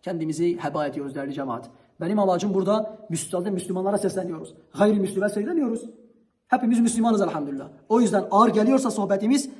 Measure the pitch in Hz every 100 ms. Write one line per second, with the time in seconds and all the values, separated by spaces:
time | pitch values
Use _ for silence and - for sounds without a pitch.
0 | - 175 160 151 175 170 147 151 147 135
1 | 139 135 139 139 135 117 - - _ _
2 | 165 208 196 175 202 190 185 214 220 -
3 | - 165 - 180 185 185 - 185 190 202
4 | 202 185 175 160 - - _ - 208 208
5 | 190 190 202 202 220 339 262 226 - -
6 | - _ _ _ _ 254 226 233 226 -
7 | 226 214 185 156 143 135 - - _ 226
8 | 226 202 - 196 226 202 214 269 262 214
9 | 196 196 214 277 - -